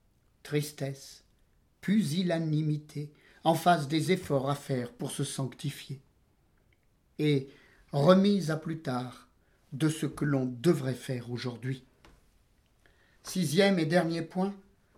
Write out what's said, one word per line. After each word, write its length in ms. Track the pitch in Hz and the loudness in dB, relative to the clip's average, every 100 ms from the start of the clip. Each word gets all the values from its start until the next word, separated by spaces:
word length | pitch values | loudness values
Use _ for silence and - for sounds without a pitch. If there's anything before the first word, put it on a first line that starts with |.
| _ _ _ _ | _ _ _ _
Tristesse, 800 | - 147 143 - 139 135 - - _ _ _ _ _ _ | -4 -4 -4 -6 -8 -10 -16 -20 _ _ _ _ _ _
pusillanimité 1300 | - 214 151 170 175 165 160 151 156 151 - 143 147 - _ - | 0 2 2 0 0 0 0 0 0 -2 -6 -12 -12 -14 _ -4
en 120 | 156 160 | 0 4
face 320 | 180 170 135 | 4 4 2
des 240 | 160 147 | 0 2
efforts 380 | 180 - 139 135 | 0 0 -2 0
à 60 | 143 | -4
faire 360 | - 131 123 | -4 -4 -4
pour 200 | - 135 | -8 -8
se 120 | - | -6
sanctifier. 800 | 139 - 127 - 147 - - 135 _ _ _ _ _ _ _ _ _ _ _ - | -6 -4 -6 -6 -8 -8 -12 -16 _ _ _ _ _ _ _ _ _ _ _ -2
Et 300 | 151 139 - - - _ _ | 2 2 0 -14 -20 _ _
remise 600 | 143 151 185 202 202 151 | 2 6 8 6 2 0
à 60 | 156 | -4
plus 220 | 165 160 | -6 -8
tard 480 | - 123 127 - - _ _ _ - | -6 -6 -6 -12 -20 _ _ _ -14
de 180 | 127 156 | -2 0
ce 160 | 151 143 | 0 -4
que 200 | - 143 | -2 0
l'on 200 | 135 127 | 0 -2
devrait 480 | 123 156 151 131 | 0 2 2 0
faire 380 | 123 - 127 117 | -6 -6 -8 -6
aujourd'hui. 520 | 120 127 113 127 131 - _ - - _ _ _ _ _ _ _ _ _ _ | -8 -8 -8 -8 -8 -12 _ -20 -20 _ _ _ _ _ _ _ _ _ _
Sixième 560 | - 190 156 160 196 185 | -8 -2 0 4 4 4
et 60 | 151 | 2
dernier 360 | 175 165 165 | 2 2 -2
point, 320 | 160 185 196 202 - _ _ | -4 -4 -4 -4 -18 _ _